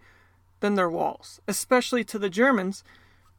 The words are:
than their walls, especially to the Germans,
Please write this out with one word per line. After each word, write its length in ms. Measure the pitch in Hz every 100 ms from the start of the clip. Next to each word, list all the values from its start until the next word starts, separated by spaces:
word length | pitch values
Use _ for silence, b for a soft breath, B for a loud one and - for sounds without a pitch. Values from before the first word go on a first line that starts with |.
| b b b b b _
than 120 | 202
their 160 | 202 180
walls, 500 | 170 156 - - - -
especially 560 | 202 - 254 247 247 220
to 120 | 220
the 120 | 202
Germans, 540 | 180 262 240 185 196 b b b b b